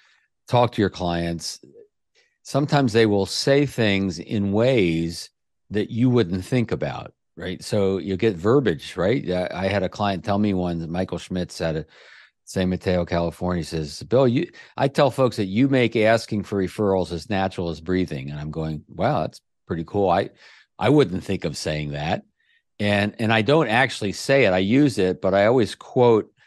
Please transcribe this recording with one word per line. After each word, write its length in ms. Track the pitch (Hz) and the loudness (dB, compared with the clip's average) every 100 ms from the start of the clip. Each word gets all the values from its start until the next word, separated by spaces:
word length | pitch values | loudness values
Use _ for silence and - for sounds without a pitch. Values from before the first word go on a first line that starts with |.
| _ _ _ _ - | _ _ _ _ -2
Talk 240 | 123 120 | 2 2
to 100 | - | 2
your 80 | 98 | -2
clients. 720 | - 87 85 85 82 - - 71 - - _ _ _ _ _ | 0 -4 -2 -2 -6 -8 -14 -18 -20 -20 _ _ _ _ _
Sometimes 480 | - 139 147 147 127 | -6 -2 2 2 4
they 140 | 113 110 | 4 4
will 200 | 101 95 | 4 0
say 400 | - 139 139 139 | -2 2 2 2
things 520 | - 107 98 95 82 | 0 2 2 0 -4
in 340 | - 110 101 | -6 -2 0
ways 800 | 104 127 123 87 82 82 82 - _ _ _ - | 2 2 4 2 0 -2 -6 -14 _ _ _ -6
that 200 | 104 - | -4 -4
you 200 | 113 127 | 0 2
wouldn't 340 | 123 85 92 | 4 2 -2
think 280 | - 127 113 | -2 -2 -2
about, 420 | 82 73 - - _ _ - | -4 -6 -8 -14 _ _ -12
right? 260 | 92 92 | -10 -10
So 360 | - 104 95 95 | -4 0 0 0
you'll 180 | 85 92 | -2 0
get 180 | 113 85 | 0 2
verbiage, 600 | 101 143 110 76 - - | 2 4 2 -2 -6 -2
right? 340 | 95 135 85 | 0 0 -2
I, 180 | 90 90 | -4 -4
I 140 | 87 95 | -4 -2
had 160 | 101 | -2
a 40 | 90 | -2
client 360 | - 104 92 | -2 -2 -2
tell 140 | 104 101 | -2 0
me 140 | 107 | 0
one, 380 | 92 87 82 82 | 0 -2 -4 -6
Michael 280 | 87 92 85 | -6 -4 -6
Schmitz 420 | - 92 85 - | -6 -6 -6 -4
out 160 | 82 78 | -4 -4
of 100 | 78 - - - _ _ | -8 -20 -20 -20 _ _
San 240 | - 92 92 | -8 -2 -2
Mateo, 360 | 90 98 90 | -2 0 -2
California, 580 | 85 85 85 - 90 87 | 0 -2 -2 -4 -4 -4
says, 400 | 78 80 73 - | -4 -6 -8 -10
"Bill, 240 | - 123 127 | -2 2 2
you, 240 | 123 - - - - | 2 -4 -12 -16 -4
I 120 | 135 | -2
tell 240 | 160 139 | 2 2
folks 240 | 139 127 110 | 2 0 0
that 80 | |
you 240 | 98 104 135 | -2 0 2
make 260 | 135 113 | 2 2
asking 480 | 117 107 113 - 107 | 4 4 4 0 -6
for 180 | 92 101 | -4 -2
referrals 520 | 92 - 101 95 85 | -2 0 0 2 0
as 180 | 85 - | -6 -4
natural 380 | 98 95 - 85 | -2 -2 -4 -6
as 100 | 80 | -6
breathing." 480 | 80 92 87 71 69 | -2 -2 -2 -6 -8
And 100 | 73 | -10
I'm 100 | 76 | -8
going, 320 | 80 80 78 - | -6 -6 -8 -10
"Wow, 320 | 87 113 127 | -4 -2 -2
that's 200 | 78 - _ _ - | -4 -8 _ _ -8
pretty 160 | 85 | -8
cool. 260 | 82 101 92 | -4 0 2
I, 200 | 90 - _ - - _ - | 2 0 _ -20 -20 _ -2
I 80 | 110 | 2
wouldn't 340 | 147 98 87 | 4 4 -2
think 220 | - 95 | -4 -4
of 120 | 82 71 | -4 -6
saying 360 | 82 76 73 | -4 -4 -4
that." 320 | 71 78 214 _ _ _ _ _ - | -6 -4 -4 _ _ _ _ _ -6
And, 340 | 104 101 104 - | 0 0 -2 -2
and 120 | 110 | 0
I 100 | 113 | 2
don't 260 | 110 156 120 | 4 2 4
actually 420 | 120 131 - 101 | 2 0 -2 -6
say 320 | - - 139 101 | -6 0 4 4
it, 60 | |
I 60 | 92 | 2
use 400 | 98 131 147 101 | 2 4 4 2
it, 240 | 92 90 | 0 0
but 100 | 95 | 0
I 120 | 98 104 | 4 4
always 300 | 127 101 - | 4 0 -4
quote 560 | - 131 120 110 - _ | -6 2 4 4 2 _